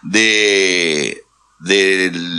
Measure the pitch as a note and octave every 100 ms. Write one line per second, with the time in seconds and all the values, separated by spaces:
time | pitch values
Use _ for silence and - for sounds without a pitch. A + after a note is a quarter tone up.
0 | E2 G#2 A2 G#2+ G#2 G2 F#2+ F2+ E2+ D2+
1 | B1 - - _ _ _ E2 G2 F#2+ F#2+
2 | F#2 F2 E2+